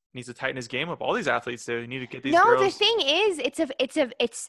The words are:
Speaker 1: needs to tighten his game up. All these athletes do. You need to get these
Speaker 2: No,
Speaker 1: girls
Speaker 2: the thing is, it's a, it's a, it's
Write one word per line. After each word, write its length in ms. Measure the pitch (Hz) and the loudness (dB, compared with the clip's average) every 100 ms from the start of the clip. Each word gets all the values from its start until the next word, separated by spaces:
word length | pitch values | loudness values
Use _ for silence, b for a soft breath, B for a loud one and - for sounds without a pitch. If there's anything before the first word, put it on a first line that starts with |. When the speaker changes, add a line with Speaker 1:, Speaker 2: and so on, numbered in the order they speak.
| _ | _
Speaker 1:
needs 120 | 127 120 | -14 -14
to 80 | |
tighten 220 | 120 135 135 | -6 -4 -4
his 120 | 117 | -6
game 200 | 123 165 | -4 -4
up. 120 | 143 | -4
All 140 | 131 | -2
these 140 | 220 156 | 0 2
athletes 360 | 120 - 120 | 0 -2 -8
do. 120 | - 117 | -6 -6
You 100 | 117 | -6
need 140 | 131 | -10
to 60 | 127 | -10
get 160 | 131 | -6
these 120 | - | 2
Speaker 2:
No, 100 | 339 | 6
Speaker 1:
girls 180 | 415 508 | 6 6
Speaker 2:
the 60 | 392 - | 4 2
thing 180 | 415 453 | 2 2
is, 380 | 277 320 427 311 | 2 2 2 0
it's 220 | 262 - | -4 -2
a, 80 | 302 - | -4 -2
it's 140 | 254 311 | -2 0
a, 140 | 254 - | -2 0
it's 300 | 240 - | -4 -4